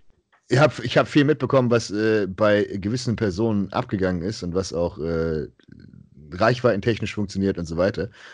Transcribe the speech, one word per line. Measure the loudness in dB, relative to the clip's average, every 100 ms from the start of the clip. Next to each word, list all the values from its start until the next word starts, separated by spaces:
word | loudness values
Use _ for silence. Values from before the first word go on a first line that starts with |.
| -20 _ _ _ _
Ich | 4
hab, | 4 2
ich | 0 0
hab | 2
viel | 2
mitbekommen, | 4 2 2 2 4
was, | 2 0
äh, | -2 2 2 0
bei | 0 4 4
gewissen | 2 -2 -4 -4 -4 -2
Personen | -2 0 0 0 -2
abgegangen | -4 -4 -2 -2 -2
ist | -4 -6
und | -4
was | -4 -4
auch, | -2 -4 -4
äh, | -4 -2 -2 -2 -6 _ _ -20 -20 -20 -20 -20 -16
reichweitentechnisch | 0 2 4 2 2 0 -2 -4
funktioniert | -6 -6 -2 -2 -2
und | -4
so | 0
weiter. | 0 0 -8 -10 -20